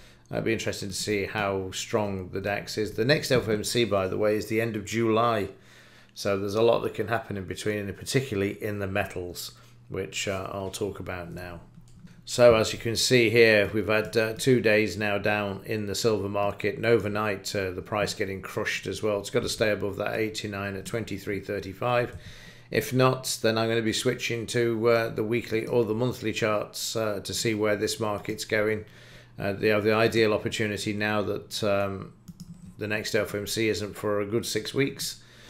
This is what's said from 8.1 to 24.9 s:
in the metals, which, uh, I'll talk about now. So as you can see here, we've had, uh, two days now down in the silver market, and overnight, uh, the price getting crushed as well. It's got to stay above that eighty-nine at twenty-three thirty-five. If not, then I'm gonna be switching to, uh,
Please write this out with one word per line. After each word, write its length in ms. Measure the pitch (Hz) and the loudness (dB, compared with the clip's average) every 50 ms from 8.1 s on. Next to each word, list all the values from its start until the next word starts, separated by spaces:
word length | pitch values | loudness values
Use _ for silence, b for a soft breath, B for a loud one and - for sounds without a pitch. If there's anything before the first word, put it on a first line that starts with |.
| - 135 131 - 107 98 98 101 104 - | 0 0 0 0 0 0 0 0 -2 -4
in 180 | 110 107 104 101 | -6 -6 -4 -4
the 60 | 101 | -4
metals, 680 | 95 98 101 95 - - 95 90 87 85 - - - B B B B B B - - | -2 -2 -2 -2 -2 -6 -8 -8 -8 -8 -10 -12 -12 B B B B B B -14 -8
which, 400 | - 95 95 - - - - 104 | -6 -6 -6 -6 -6 -6 -4 -4
uh, 200 | 95 95 92 - | -4 -4 -6 -6
I'll 180 | - 98 95 92 | -6 -6 -6 -6
talk 300 | 92 - 107 98 92 - | -6 -6 -6 -6 -6 -8
about 320 | 92 92 92 90 85 82 | -8 -8 -8 -8 -10 -10
now. 280 | 82 87 90 90 87 85 - - - - - - - B B B B B B | -10 -10 -10 -12 -12 -14 -16 -18 -20 -20 -20 -20 -20 B B B B B B
So 280 | - - - 120 120 113 | -4 6 8 10 10 10
as 180 | 110 107 - | 8 6 2
you 60 | - 98 | -2 -4
can 180 | - 117 110 | -4 -2 0
see 340 | 101 - - 131 123 117 104 | 0 2 4 6 6 6 6
here, 400 | 110 120 113 113 110 104 101 - | 8 8 10 10 8 6 6 4
we've 160 | 107 110 95 95 | 0 0 0 2
had, 280 | 107 107 104 - - | 2 0 0 0 0
uh, 180 | 117 110 110 - | 0 0 0 -2
two 260 | - - 135 127 117 | 0 4 4 4 6
days 380 | 101 113 107 107 107 101 87 101 | 6 6 6 4 4 2 0 -2
now 180 | 107 104 101 | -2 -2 0
down 460 | 101 101 107 104 104 104 101 95 95 - | 0 0 0 0 0 -2 -2 -4 -6 -6
in 220 | - 113 107 104 | -6 -4 -4 -4
the 80 | 101 95 | -4 -2
silver 340 | - - 117 110 98 95 101 | 0 2 2 2 2 0 -2
market, 480 | 101 101 101 101 98 - - 104 - | 0 0 0 0 0 -2 -2 -2 -2
and 80 | - 110 | 0 4
overnight, 720 | 113 120 110 92 104 104 104 107 107 98 95 - - - | 4 4 4 4 0 -2 0 0 -2 -2 -4 -6 -4 -2
uh, 140 | 104 95 92 | -2 -2 -2
the 100 | 90 92 | -4 -6
price 320 | 90 - 110 104 101 95 | -6 -4 -2 0 0 0
getting 300 | - - 104 95 98 95 | -2 -4 -4 -4 -4 -6
crushed 440 | 95 - - 110 101 - - - - | -8 -6 -6 -4 -2 -2 -4 -4 -4
as 160 | 101 95 92 | -6 -6 -2
well. 180 | 107 107 104 101 | 0 0 0 0
It's 100 | 101 - | -2 -2
got 120 | - 123 | -2 -2
to 60 | 110 - | 0 -2
stay 220 | - - 113 107 | -2 0 2 2
above 260 | 101 98 101 101 92 | 2 0 -2 -4 -4
that 220 | 101 104 110 117 110 | -4 -4 -2 -2 -2
eighty-nine 580 | 110 107 - - - 110 101 98 101 101 98 | -2 -2 -4 -6 -6 -6 -6 -6 -6 -6 -6
at 80 | 95 92 | -8 -6
twenty-three 560 | - - 117 104 - 104 95 - 107 101 95 | -6 -6 -6 -4 -6 -8 -8 -6 -6 -6 -6
thirty-five. 760 | 98 - 104 98 87 95 92 - 123 123 123 120 120 - - B B B B B B B B B B B | -4 -4 -6 -6 -6 -8 -8 -4 -2 0 2 2 0 -2 -6 B B B B B B B B B B B
If 220 | - 113 - - | -2 -2 0 2
not, 460 | 123 127 131 131 131 131 - - - - | 4 4 4 4 4 2 -2 -6 -4 0
then 140 | - 113 110 | 2 2 2
I'm 140 | 113 113 113 | 2 2 2
gonna 120 | 113 117 | 2 2
be 120 | 110 110 101 | 2 2 0
switching 520 | - - 127 123 127 - - 120 117 110 98 | 2 0 0 0 0 -2 -4 -4 -4 -4 -2
to, 400 | - 123 120 117 117 110 113 | 0 2 2 2 2 2 4
uh, 200 | 117 | 4